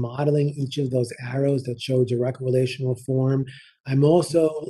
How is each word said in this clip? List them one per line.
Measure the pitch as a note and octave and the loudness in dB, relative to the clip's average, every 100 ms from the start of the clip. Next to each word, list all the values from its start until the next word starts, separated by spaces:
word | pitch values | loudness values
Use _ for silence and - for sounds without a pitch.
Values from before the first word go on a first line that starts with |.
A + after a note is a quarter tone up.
| A#2+ | -2
modeling | B2+ D3 D3 C#3+ | -2 0 2 0
each | C#3+ C3+ D3 | -2 -6 -4
of | C3+ | -2
those | B2+ A#2+ - B2 | 0 -2 -4 -6
arrows | C3 C#3 C#3 | -2 0 0
that | B2 A#2 | -2 -8
show | - C3 A#2+ | -2 0 2
direct | A#2+ B2 C3 | 0 -2 -4
relational | C3 B2+ B2+ - B2+ | 0 0 0 -2 -4
form. | A#2 - C3 C3 C3+ C3 - - _ - | -4 -2 0 2 0 -2 -8 -20 _ -2
I'm | C3+ | 2
also | C#3+ F3 E3 E3 D#3+ D#3 | 6 4 4 2 2 0